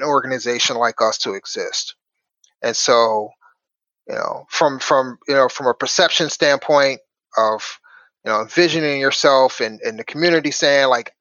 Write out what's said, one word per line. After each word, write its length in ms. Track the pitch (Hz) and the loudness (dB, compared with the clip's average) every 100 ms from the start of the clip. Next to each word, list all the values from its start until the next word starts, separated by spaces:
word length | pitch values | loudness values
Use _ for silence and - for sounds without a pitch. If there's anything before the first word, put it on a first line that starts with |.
organization 720 | 135 143 131 131 120 120 - 120 | -2 0 0 -4 -4 -2 -2 0
like 240 | 117 - | -2 0
us 160 | 110 107 | 0 0
to 140 | - | -6
exist. 600 | 98 - 107 90 - - - _ _ _ _ _ _ | -6 -8 -8 -6 -6 -10 -14 _ _ _ _ _ _
And 120 | 120 113 | -6 -2
so, 540 | - 120 113 110 110 - _ _ _ _ _ _ - | 2 4 4 0 -4 -12 _ _ _ _ _ _ -10
you 80 | - | -8
know, 300 | - 127 - | -6 -8 -8
from, 300 | - 151 135 | -2 0 0
from, 400 | - 143 131 120 - | 0 0 0 -6 -2
you 60 | 139 | 2
know, 140 | 127 | 2
from 180 | - 127 | 0 -2
a 60 | |
perception 560 | 117 165 - 170 - 151 | -2 -2 2 2 2 -2
standpoint 720 | - 147 139 - 147 139 135 _ _ _ - | 0 0 0 2 2 2 -2 _ _ _ 0
of, 420 | 110 107 - - _ - _ _ | 0 0 -8 -14 _ -20 _ _
you 80 | 107 | -4
know, 100 | 107 | -2
envisioning 580 | 113 170 170 160 151 139 | -2 2 2 2 -2 0
yourself 600 | 135 - 147 135 131 - | -2 2 4 4 4 0
and, 200 | 117 110 | -6 -4
and 180 | 113 110 | -8 -8
the 40 | |
community 480 | - 147 170 165 147 | -10 -2 2 2 0
saying, 360 | - 151 139 135 | 0 2 4 4
like, 240 | 123 117 - | 2 -2 -2